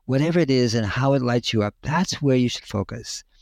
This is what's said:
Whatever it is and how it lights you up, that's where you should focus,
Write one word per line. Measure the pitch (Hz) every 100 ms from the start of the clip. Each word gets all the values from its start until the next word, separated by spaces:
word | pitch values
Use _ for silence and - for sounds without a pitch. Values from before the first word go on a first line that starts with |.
| -
Whatever | 135 160 175
it | 143
is | 127 123 117
and | 104
how | 107 135
it | 139
lights | 123 120 -
you | 113
up, | 104 -
that's | - 165 190 -
where | 143 131
you | 120
should | - -
focus, | 104 95 113 113 - - _